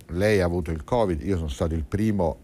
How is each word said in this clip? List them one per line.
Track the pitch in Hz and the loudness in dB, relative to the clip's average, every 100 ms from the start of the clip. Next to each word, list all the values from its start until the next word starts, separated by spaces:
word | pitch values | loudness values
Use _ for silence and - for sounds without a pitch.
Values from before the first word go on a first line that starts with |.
| - | -6
lei | 82 104 104 | 0 4 4
ha | |
avuto | 87 87 85 | 2 0 -2
il | 80 | -6
covid, | - 123 107 80 | -2 0 2 0
io | 87 92 | -2 -2
sono | 80 | -2
stato | 71 85 | -2 -2
il | 82 | -2
primo, | 76 98 110 101 82 - | -2 -2 0 2 0 -2